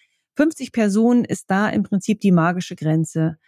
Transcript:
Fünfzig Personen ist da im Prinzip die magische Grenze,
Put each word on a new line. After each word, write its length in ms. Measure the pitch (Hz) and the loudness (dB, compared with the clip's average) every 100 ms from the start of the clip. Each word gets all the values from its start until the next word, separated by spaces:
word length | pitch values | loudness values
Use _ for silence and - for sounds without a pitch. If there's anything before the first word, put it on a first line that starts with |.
| _ _ _ - | _ _ _ -2
Fünfzig 360 | 302 - 254 | -2 -2 -6
Personen 540 | - 214 196 233 247 233 | -2 0 2 2 2 0
ist 240 | 196 - | -4 -2
da 200 | 190 208 | -2 0
im 140 | - | -2
Prinzip 360 | 196 202 - 214 | -2 -2 -2 0
die 120 | 202 | 2
magische 440 | 175 160 180 - 180 | 4 2 -2 -6 -6
Grenze, 640 | 156 160 160 165 160 156 | -2 0 -2 -2 -4 -4